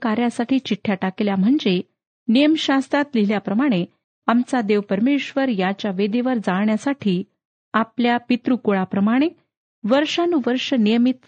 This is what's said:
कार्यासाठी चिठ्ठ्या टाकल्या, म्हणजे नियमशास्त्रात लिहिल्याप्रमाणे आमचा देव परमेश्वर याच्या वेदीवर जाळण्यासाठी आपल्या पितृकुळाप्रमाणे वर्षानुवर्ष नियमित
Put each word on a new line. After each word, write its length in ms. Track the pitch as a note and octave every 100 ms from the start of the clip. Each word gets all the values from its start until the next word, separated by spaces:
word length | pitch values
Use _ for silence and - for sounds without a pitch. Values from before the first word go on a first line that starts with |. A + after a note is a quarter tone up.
कार्यासाठी 560 | A3+ G#3+ A#3+ - A#3 C4+
चिठ्ठ्या 360 | - G#3 -
टाकल्या, 420 | F#3+ F#3+ - G#3 G3
म्हणजे 440 | G3 D4+ G#3 F3+ - _ _ _ -
नियमशास्त्रात 760 | A3+ D4+ D#4 - C#4 C4 C#4+ C#4+
लिहिल्याप्रमाणे 720 | A#3 G3+ G#3 G3+ G3+ C#4+ F#3+ F3 _ _ _ -
आमचा 340 | A#3 B3 B3+
देव 200 | G3+ G#3
परमेश्वर 680 | G3+ G3 B3 C#4+ - - C4+
याच्या 420 | G3+ F#3 G3 G#3+
वेदीवर 440 | F#3 G3+ A#3 B3
जाळण्यासाठी 880 | B3 G3+ F#3 G#3+ G#3+ C#4 C#4 G3+ F3+ G3 _ _ _ _
आपल्या 440 | G#3+ A3+ - A#3+ A#3+
पितृकुळाप्रमाणे 1120 | A#3+ A#3+ - B3 - G3 F#3 G3 G3+ B3 D#4+ - _ _ _ _ G#3
वर्षानुवर्ष 880 | C#4 D4+ - F4 E4 A#3+ B3+ -
नियमित 400 | C4 G#3 A#3 B3 B3+